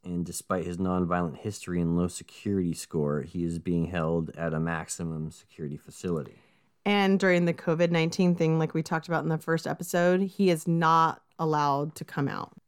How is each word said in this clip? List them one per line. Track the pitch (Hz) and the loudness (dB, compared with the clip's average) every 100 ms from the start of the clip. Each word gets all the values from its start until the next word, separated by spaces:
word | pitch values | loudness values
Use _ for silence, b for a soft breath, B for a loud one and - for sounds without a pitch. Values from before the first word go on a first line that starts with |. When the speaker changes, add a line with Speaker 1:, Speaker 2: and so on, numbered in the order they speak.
Speaker 1:
and | 92 87 | -8 -6
despite | 85 87 - 95 85 | -4 -6 -4 -2 -2
his | 87 | -2
nonviolent | 92 90 87 87 87 - | 0 0 0 0 -2 -4
history | 107 101 - 87 | -10 -10 -6 -2
and | 85 85 | 0 0
low | 87 | -2
security | - - - 104 98 87 80 | -4 -16 -10 -4 -2 -2 -4
score, | - 85 73 73 | -6 -2 -2 -2
he | 73 87 | -4 -4
is | 85 85 | -4 -4
being | 90 87 82 | -2 0 0
held | 87 80 85 80 - | -2 0 0 -2 -4
at | 82 | -4
a | 80 | -2
maximum | 82 82 78 - 85 80 80 | -2 -4 -6 -8 -8 -6 -8
security | - _ - 76 76 | -12 _ -12 -10 -10
facility. | - - 92 82 71 - b b b _ 202 | -14 -10 -4 -4 -6 -14 b b b _ 0
Speaker 2:
And | 208 190 196 | 2 4 4
during | 190 175 170 | 4 4 2
the | 165 | 0
covid | - 160 175 | 0 2 2
nineteen | 170 160 165 180 175 | 2 2 2 2 4
thing, | 160 160 | 4 2
like | 160 160 | 2 -2
we | |
talked | 160 165 156 | -2 -2 0
about | 165 | -2
in | 156 | 0
the | 160 | -2
first | - 165 - | 0 -2 -2
episode, | - 175 175 175 185 | -6 -2 2 4 4
he | 196 - 196 | 0 2 2
is | 165 170 | 2 2
not | 170 165 165 160 - _ - | 2 6 6 4 0 _ -4
allowed | 160 151 147 139 151 - | 0 2 2 0 -2 -8
to | |
come | - - 139 | -10 -4 -2
out. | - - - | -4 -10 -14